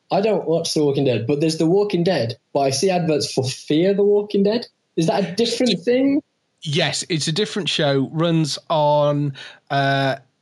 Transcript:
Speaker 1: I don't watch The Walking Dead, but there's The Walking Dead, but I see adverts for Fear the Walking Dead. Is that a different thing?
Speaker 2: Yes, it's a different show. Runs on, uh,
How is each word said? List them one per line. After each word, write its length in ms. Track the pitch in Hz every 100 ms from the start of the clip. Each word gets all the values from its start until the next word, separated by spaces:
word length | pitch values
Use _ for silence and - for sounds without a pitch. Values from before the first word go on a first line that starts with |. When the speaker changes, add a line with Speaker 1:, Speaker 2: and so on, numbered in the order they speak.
| -
Speaker 1:
I 100 | 170
don't 260 | 214 190 147
watch 260 | 160 165
The 100 | -
Walking 220 | 147 139 135
Dead, 220 | 117 113
but 140 | 147
there's 160 | 160 160
The 100 | 165
Walking 360 | 190 202 180
Dead, 320 | 170 170 117 120 _
but 80 | 143
I 80 | 139
see 180 | 135 190
adverts 420 | 180 165 147 139
for 120 | -
Fear 500 | 127 - - 147 185
the 100 | 202
Walking 380 | 202 208 208 202
Dead. 220 | 196 233 - _ _ -
Is 100 | 165
that 160 | 202
a 120 | 180 180
different 440 | 233 - 254 185
thing? 400 | - 247 277 285 - _ _ _
Speaker 2:
Yes, 400 | 160 147 151 - -
it's 180 | 165 151
a 40 |
different 360 | 160 208 214 156
show. 400 | - 147 139 131
Runs 460 | 160 170 165 151 - -
on, 640 | 160 147 147 147 147 147 135 - - -
uh, 460 | 139 139 139 139 127 - _